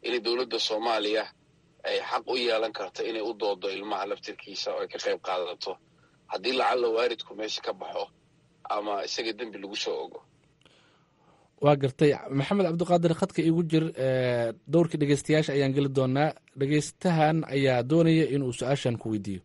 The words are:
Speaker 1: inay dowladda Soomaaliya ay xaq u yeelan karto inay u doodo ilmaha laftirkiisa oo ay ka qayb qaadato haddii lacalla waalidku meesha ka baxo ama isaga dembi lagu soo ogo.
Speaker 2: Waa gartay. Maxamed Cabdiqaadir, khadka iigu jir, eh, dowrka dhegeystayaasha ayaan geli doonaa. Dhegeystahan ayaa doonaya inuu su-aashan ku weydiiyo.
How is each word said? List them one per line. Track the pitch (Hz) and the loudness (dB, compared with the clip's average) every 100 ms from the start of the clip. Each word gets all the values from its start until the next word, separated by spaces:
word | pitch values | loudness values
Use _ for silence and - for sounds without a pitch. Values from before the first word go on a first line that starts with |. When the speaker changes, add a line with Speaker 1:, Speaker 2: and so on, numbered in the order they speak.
Speaker 1:
inay | 131 120 | -4 -4
dowladda | 110 120 127 117 | -2 -2 -2 -2
Soomaaliya | - 107 117 113 104 107 104 _ _ _ _ _ | -2 -2 0 0 0 -2 -4 _ _ _ _ _
ay | - 123 | -4 -4
xaq | - 123 113 | -2 -6 -2
u | 127 | -2
yeelan | 120 110 110 | 0 0 0
karto | 107 95 - | -4 -10 -6
inay | 110 113 | -6 -4
u | 107 | -6
doodo | 110 101 98 98 | -4 -2 -2 -4
ilmaha | 95 104 98 101 | -6 -6 -6 -4
laftirkiisa | 101 - 101 - 95 - | -8 -10 -16 -14 -8 -6
oo | - | -4
ay | - | -6
ka | - | -6
qayb | - 95 | -4 -4
qaadato | - 92 90 87 - 92 _ _ _ _ _ | -2 -4 -4 -8 -10 -10 _ _ _ _ _
haddii | 95 104 | -6 -2
lacalla | 127 113 127 120 | 0 2 2 2
waalidku | 113 120 113 - | 2 0 -2 -10
meesha | 101 107 - | -8 -6 -6
ka | - | -6
baxo | 95 - - 101 _ _ _ _ _ | -8 -8 -8 -8 _ _ _ _ _
ama | - 107 104 101 | -6 -4 -2 -4
isaga | - - 113 | -4 -4 -4
dembi | 107 120 101 | -4 -8 -10
lagu | 98 107 | -10 -6
soo | - 87 | -4 -4
ogo. | 69 - _ _ _ _ _ _ _ _ _ _ _ _ _ _ | -6 -12 _ _ _ _ _ _ _ _ _ _ _ _ _ _
Speaker 2:
Waa | 143 143 | 4 4
gartay. | 135 - 151 135 - | 2 2 2 2 -2
Maxamed | 135 139 202 185 | -2 0 2 0
Cabdiqaadir, | 170 170 175 170 | 0 2 2 4
khadka | 160 190 - | 0 -2 0
iigu | 160 165 170 | 2 2 2
jir, | 160 160 - | 2 0 -2
eh, | 131 131 127 120 117 113 - | 0 2 2 2 0 -4 0
dowrka | 156 165 160 | 2 2 2
dhegeystayaasha | 147 143 - 151 156 | 2 2 4 2 2
ayaan | 139 139 | 2 2
geli | 135 143 | 2 2
doonaa. | 135 131 131 156 - _ 135 | 2 2 2 0 -2 _ -4
Dhegeystahan | 139 151 143 - 185 165 156 160 | 0 2 0 -2 0 4 4 4
ayaa | 151 139 135 127 | 0 2 4 2
doonaya | 123 160 165 160 147 | 4 4 6 6 4
inuu | 139 131 | 2 -2
su-aashan | 117 123 139 131 117 | -2 0 0 0 -2
ku | 113 | -2
weydiiyo. | 107 101 95 | -2 -2 -8